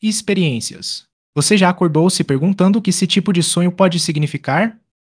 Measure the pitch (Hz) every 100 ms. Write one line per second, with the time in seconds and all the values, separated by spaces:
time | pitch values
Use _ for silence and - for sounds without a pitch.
0 | 214 214 - 190 165 117 - - - -
1 | - _ _ 147 147 208 180 180 175 151
2 | 180 - - 135 170 196 190 220 - 180
3 | 185 196 208 175 160 175 180 175 190 170
4 | - 151 151 - - 147 226 220 _ _